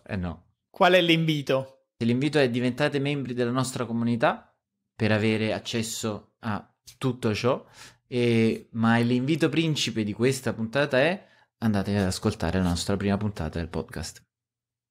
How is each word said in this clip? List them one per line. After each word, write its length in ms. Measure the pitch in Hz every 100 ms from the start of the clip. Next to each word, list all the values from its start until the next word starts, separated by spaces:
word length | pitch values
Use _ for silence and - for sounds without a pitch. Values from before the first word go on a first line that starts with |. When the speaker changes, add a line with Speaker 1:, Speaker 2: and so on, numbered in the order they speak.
| -
Speaker 1:
Eh 100 | 101
no. 360 | 90 - _ _ _
Speaker 2:
Qual 220 | - 180
è 80 | 180
l'invito? 840 | 170 165 160 151 135 135 135 _ _ -
Speaker 1:
L'invito 400 | 117 123 147 147
è: 100 | 131
diventate 500 | 120 123 123 147 143
membri 360 | 139 143 123
della 160 | 123 120
nostra 340 | 131 127 -
comunità 640 | 113 117 117 120 151 226 - _ _ _ _ -
per 160 | 107
avere 400 | 107 110 110 110
accesso 840 | 92 - 117 226 - 110 104 _ _
a 260 | 113 104 - _ - -
tutto 380 | 131 127 117
ciò, 280 | 104 123 170 - - - _ -
e... 640 | 123 120 113 113 113 -
Ma 240 | 113 113 117
l'invito 520 | 120 123 135 160 160
principe 520 | 165 165 147 - 113
di 120 | 107
questa 400 | 104 127 131 117
puntata 440 | 113 113 139 143 131
è: 280 | 156 196 - _ _ -
andate 360 | 113 101 101 101
ad 80 | 92
ascoltare 500 | - 107 - 82 92
la 100 | 90
nostra 260 | 85 - 98
prima 220 | 98 98
puntata 400 | 104 - 78 87
del 100 | 82
podcast. 540 | 80 - 78 - - _ _ _ _ _ _ _